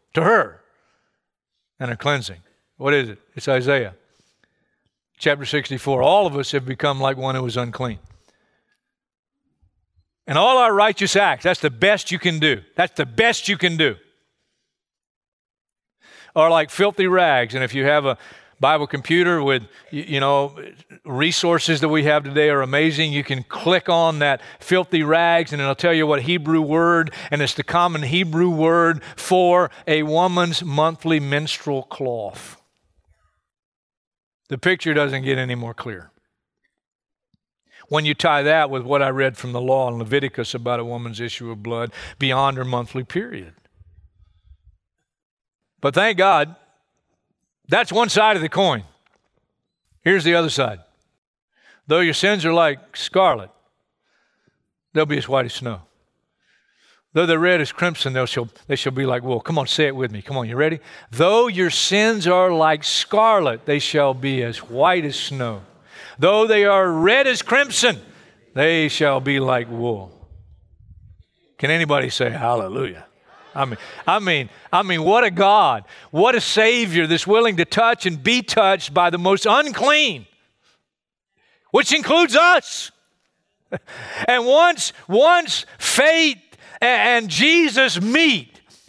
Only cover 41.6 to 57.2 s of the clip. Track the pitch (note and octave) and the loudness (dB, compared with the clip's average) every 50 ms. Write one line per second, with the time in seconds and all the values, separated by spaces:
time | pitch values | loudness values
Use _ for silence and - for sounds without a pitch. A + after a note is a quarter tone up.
41.6 | G#2 A#2 A#2 A#2 A#2 A2+ - - - - - - C#3 C3 C3 C3 C#3 C#3 C3+ B2+ | -10 -8 -6 -6 -6 -8 -10 -14 -18 -18 -8 -4 -2 -2 0 0 0 0 -2 -4
42.6 | B2+ B2+ B2 A#2+ A#2+ A2+ - C3 B2+ - - F3 A3 B3 - - F2+ E2+ - _ | -6 -6 -6 -6 -6 -6 -8 -10 -10 -8 -8 -8 -8 -8 -10 -16 -16 -18 -20 _
43.6 | _ _ _ _ _ _ _ _ - _ _ _ _ _ _ _ _ - - _ | _ _ _ _ _ _ _ _ -20 _ _ _ _ _ _ _ _ -20 -20 _
44.6 | _ _ _ _ _ _ _ _ _ _ _ _ _ _ _ _ _ _ _ _ | _ _ _ _ _ _ _ _ _ _ _ _ _ _ _ _ _ _ _ _
45.6 | _ _ _ _ - C#3 C#3 E3+ G3+ A3+ G#3+ F3 F#3 G3 F#3 D#3 D3 D#3 E3+ - | _ _ _ _ -4 -2 0 2 2 2 2 2 2 4 4 2 2 -2 -6 -14
46.6 | _ _ _ _ _ _ _ _ _ _ _ _ _ _ _ _ _ _ _ _ | _ _ _ _ _ _ _ _ _ _ _ _ _ _ _ _ _ _ _ _
47.6 | _ - D3 G#3+ A#3+ - F3 G#3+ A#3 G#3 - G#3 G#3+ A3 G#3+ F3+ D#3+ D#3 - E3+ | _ -2 0 0 0 0 0 0 0 2 2 2 4 4 2 2 -2 -4 -2 0
48.6 | G3 F3 C#3 A2 F#2+ - _ _ _ _ _ _ _ _ _ _ _ _ _ _ | 0 0 0 -2 -6 -12 _ _ _ _ _ _ _ _ _ _ _ _ _ _
49.6 | _ _ _ _ _ _ _ _ - E3 F#3+ F#3+ D3 E3 E3+ E3+ E3 D#3 - C#3 | _ _ _ _ _ _ _ _ 0 2 2 2 2 2 2 2 2 0 0 -2
50.6 | C3 A2+ G#2 F2+ - _ _ _ _ _ _ _ _ _ _ _ _ _ _ _ | -2 -2 -4 -8 -16 _ _ _ _ _ _ _ _ _ _ _ _ _ _ _
51.6 | _ _ _ _ _ - D3+ E3+ F3+ E3 C#3+ - - G3 G#3 G3 D#3 E3 E3 E3+ | _ _ _ _ _ 0 2 2 2 2 0 0 0 0 0 0 0 0 2 2
52.6 | E3 D3+ C#3 C3+ - _ - - - - - F#3+ F#3+ F3 C#3 A2 G2 F#2+ _ _ | 2 2 0 -4 -8 _ -14 -12 -8 -2 0 2 4 4 2 0 -4 -12 _ _
53.6 | _ _ _ _ _ _ _ _ _ _ _ _ _ _ _ _ _ _ _ _ | _ _ _ _ _ _ _ _ _ _ _ _ _ _ _ _ _ _ _ _
54.6 | _ _ _ _ _ _ - D#3 D#3 D3 D3 C#3 B2 - C3+ C3+ B2+ A#2+ - - | _ _ _ _ _ _ -2 -2 -2 0 -2 -4 -2 0 0 0 0 -2 -6 -10
55.6 | B2+ A#2+ A2 G2 - _ _ _ _ _ _ _ _ _ _ _ _ _ _ _ | -10 -10 -10 -12 -14 _ _ _ _ _ _ _ _ _ _ _ _ _ _ _
56.6 | _ _ _ _ _ _ _ _ _ _ - D#3 | _ _ _ _ _ _ _ _ _ _ -2 0